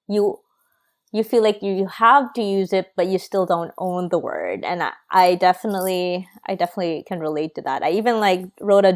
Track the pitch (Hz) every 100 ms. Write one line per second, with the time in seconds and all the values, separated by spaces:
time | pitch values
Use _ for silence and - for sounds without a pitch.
0 | - 202 101 - _ _ _ _ _ _
1 | _ 214 214 240 214 208 196 190 190 -
2 | 226 277 247 247 202 196 185 190 185 -
3 | 185 185 - 196 180 170 170 - 185 180
4 | 175 170 123 - 90 98 - 175 139 -
5 | _ - 180 180 180 180 220 190 185 180
6 | 180 180 180 - - 190 175 - 175 156
7 | - 180 156 151 156 - 139 131 151 196
8 | 226 226 202 180 185 - 202 202 196